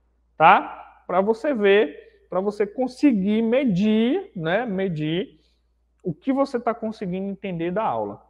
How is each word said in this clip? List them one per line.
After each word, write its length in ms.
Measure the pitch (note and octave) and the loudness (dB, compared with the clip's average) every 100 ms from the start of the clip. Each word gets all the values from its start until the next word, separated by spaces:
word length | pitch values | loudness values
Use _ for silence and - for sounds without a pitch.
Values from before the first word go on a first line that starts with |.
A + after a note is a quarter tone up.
| _ _ _ - | _ _ _ 4
tá? 680 | D#3+ A3+ - - - - - | 6 6 4 -14 -20 -20 -2
Pra 140 | F3+ | 0
você 340 | G3+ A3+ D4+ | 0 -2 -2
ver, 720 | A#3+ G3+ G#3 D4 - - _ - | 0 4 4 2 -4 -20 _ -6
pra 120 | F3+ | -4
você 260 | G3+ G3+ G3+ | -4 -4 -6
conseguir 760 | - B3+ - D4 G#3+ G3 G#3+ | -4 -6 2 2 2 0 0
medir, 880 | A3+ B3+ C4 F3 G#3+ G#3+ A#3 F#4 F#4 | 2 2 2 2 2 2 2 0 -6
né? 320 | F#3 D#3+ G3 B3 | -6 -2 -2 -2
Medir 720 | F#3+ F#3+ D3+ D3+ E3+ C4 _ _ _ _ _ _ _ | -4 -4 -4 -4 -4 -6 _ _ _ _ _ _ _
o 100 | F#3 | -10
que 200 | - C4+ | -8 -4
você 260 | C4 C#4 B3 | -2 -2 -2
tá 160 | A#3+ | -4
conseguindo 540 | A3 A3 - F#3 F#3 G3 | -6 -8 -8 -8 -6 -8
entender 420 | G3 G3 E3+ E3+ | -8 -8 -6 -4
da 140 | F#3+ | -2
aula, 360 | G#3+ A#2 G#2 G2+ _ | -2 -4 -6 -8 _